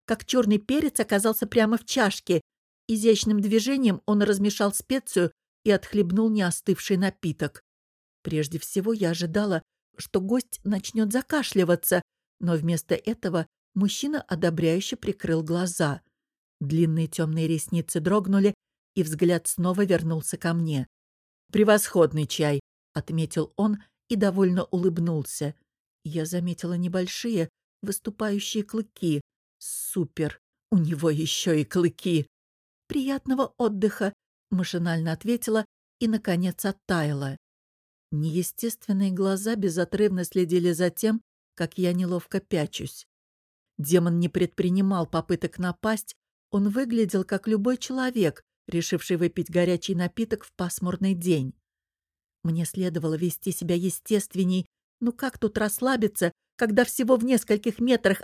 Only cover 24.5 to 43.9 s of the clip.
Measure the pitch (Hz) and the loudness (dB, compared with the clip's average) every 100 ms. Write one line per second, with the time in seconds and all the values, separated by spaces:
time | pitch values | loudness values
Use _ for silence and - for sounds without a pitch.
24.5 | 180 - 180 180 170 170 156 139 - 147 | 2 -2 0 0 2 0 -2 -4 -6 -6
25.5 | - _ _ _ _ 156 160 156 175 175 | -8 _ _ _ _ -8 -6 -4 -2 -4
26.5 | 165 170 175 180 185 180 - 240 208 160 | -4 -4 -2 -2 -2 -4 -4 -2 -2 -2
27.5 | _ _ _ 202 196 - 208 214 202 - | _ _ _ -8 -8 -8 -6 -4 -4 -4
28.5 | 214 208 220 214 - 175 147 - _ _ | -6 -4 -6 -6 -4 -2 -2 -4 _ _
29.5 | _ - - - 190 165 - 151 - _ | _ -12 -10 -6 -4 -4 -4 -6 -6 _
30.5 | _ _ 196 160 156 165 151 160 - 185 | _ _ 0 2 0 0 0 -2 -2 0
31.5 | 156 143 180 170 - 185 165 143 _ _ | 0 0 2 0 0 0 0 -2 _ _
32.5 | _ _ _ - 302 262 277 - 262 247 | _ _ _ -6 -4 -2 -2 -2 -2 -2
33.5 | - 240 202 202 208 202 - _ _ - | 0 -2 2 0 0 -4 -4 _ _ -4
34.5 | 185 175 180 170 165 160 165 208 240 - | -2 -2 -2 0 0 -2 -4 -2 -2 0
35.5 | 220 214 _ _ - 226 220 220 175 180 | 0 -2 _ _ -4 -2 0 0 0 0
36.5 | - 196 190 - 175 147 139 139 135 _ | -2 -4 -4 -2 0 0 -2 -4 -8 _
37.5 | _ _ _ _ _ _ 151 160 165 170 | _ _ _ _ _ _ -4 -2 -2 -4
38.5 | - 226 - - 196 196 185 190 190 208 | -4 -6 -6 -4 0 0 0 0 0 -2
39.5 | 226 190 165 175 - 208 185 170 190 175 | -2 0 0 0 2 2 0 -2 0 2
40.5 | 180 175 165 180 - 220 220 - _ _ | 2 2 2 0 0 0 -2 -4 _ _
41.5 | - 165 - 180 180 180 175 - 190 - | -8 -6 -2 0 0 -2 -4 -4 -6 -2
42.5 | 170 147 - - - - _ _ _ _ | -2 -2 -6 -10 -12 -20 _ _ _ _
43.5 | _ _ - 143 | _ _ -10 0